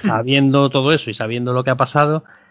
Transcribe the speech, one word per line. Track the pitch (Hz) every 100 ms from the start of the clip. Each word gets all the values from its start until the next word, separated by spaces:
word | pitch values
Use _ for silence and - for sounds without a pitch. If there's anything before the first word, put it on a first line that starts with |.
<coughs> | 208
sabiendo | 110 123 139 139 139 139
todo | 139 135
eso | 156 -
y | 104
sabiendo | 110 120 123
lo | 127
que | 127
ha | 131
pasado, | 135 151 147 156 - - _